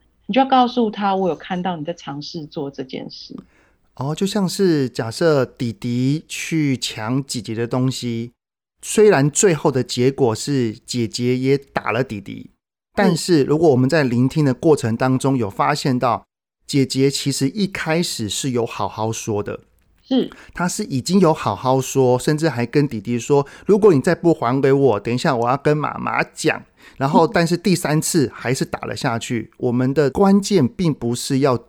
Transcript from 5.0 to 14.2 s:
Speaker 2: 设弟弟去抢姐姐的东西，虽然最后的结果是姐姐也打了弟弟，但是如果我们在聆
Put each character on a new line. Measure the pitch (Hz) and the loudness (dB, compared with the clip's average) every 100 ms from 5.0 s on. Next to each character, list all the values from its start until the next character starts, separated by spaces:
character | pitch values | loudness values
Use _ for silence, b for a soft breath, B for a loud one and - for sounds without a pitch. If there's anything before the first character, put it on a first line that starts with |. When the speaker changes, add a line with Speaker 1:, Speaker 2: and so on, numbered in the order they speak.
| 113 | -6
Speaker 2:
设 | - 170 143 123 | 0 2 2 0
弟 | - 120 | -2 -6
弟 | 107 123 120 131 151 - | -6 -4 -2 0 -2 -4
去 | - - 160 147 123 | -12 -4 -2 0 -2
抢 | - - 107 131 | -4 -8 -4 -4
姐 | 135 127 | -4 -6
姐 | 104 | -6
的 | 110 117 | -6 -4
东 | 131 131 | 0 -2
西， | 123 120 117 120 - _ _ _ _ | -2 -6 -6 -8 -14 _ _ _ _
虽 | - - 214 | -4 4 6
然 | 160 143 | 6 4
最 | - 208 | 4 2
后 | 147 - | 4 2
的 | 131 | 0
结 | 120 - 123 | -2 0 0
果 | 135 127 | 2 0
是 | 110 - 143 117 | 0 -2 0 -2
姐 | 107 - 127 113 | -4 -8 -4 -4
姐 | 101 123 127 | -2 -2 0
也 | 131 139 | 2 0
打 | - - 113 | -2 -8 -4
了 | 110 | -4
弟 | 131 104 | -4 -6
弟， | 98 107 - _ _ _ _ - | -10 -14 -16 _ _ _ _ 0
但 | 196 165 | 2 0
是 | - 165 | 2 2
如 | 131 151 | 4 4
果 | 170 | 4
我 | 127 | 4
们 | 127 | 2
在 | 165 | 2
聆 | 135 120 | 0 0